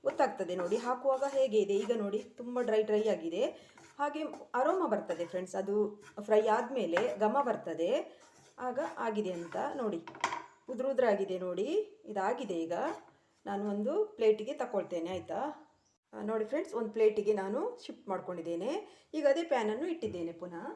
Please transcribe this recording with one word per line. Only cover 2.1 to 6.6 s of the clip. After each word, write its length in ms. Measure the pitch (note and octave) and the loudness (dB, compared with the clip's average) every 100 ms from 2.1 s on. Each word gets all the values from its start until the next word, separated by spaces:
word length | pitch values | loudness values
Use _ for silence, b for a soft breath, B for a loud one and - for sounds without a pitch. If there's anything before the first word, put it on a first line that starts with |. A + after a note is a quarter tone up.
| G#3+ | 0
ತುಂಬ 420 | - - A#3+ B3 | -4 -12 -4 0
ಡ್ರೈ 220 | A3+ G#3+ | 4 6
ಡ್ರೈ 240 | G#3+ G#3+ A3 | 6 4 4
ಆಗಿದೆ, 380 | F3 E3 F3 C4+ B B B B - | 2 0 0 0 B B B B -4
ಹಾಗೆ 240 | D4 D4+ D4+ - - | -2 -2 -6 -8 -6
ಅರೋಮಾ 340 | B3 C#4+ F#4 E4 | 2 2 4 2
ಬರ್ತದೆ 380 | G3 - E3+ E3+ | 0 -2 -4 -4
ಫ್ರೆಂಡ್ಸ್, 300 | F3+ F#3 F#3+ | -4 -4 -4
ಅದು 480 | G3+ G#3 G#3 - - - | 0 2 0 -2 -16 -12
ಫ್ರೈ 260 | G#3 G#3+ A3 | 4 4 6
ಆದಮೇಲೆ 720 | A3 | 2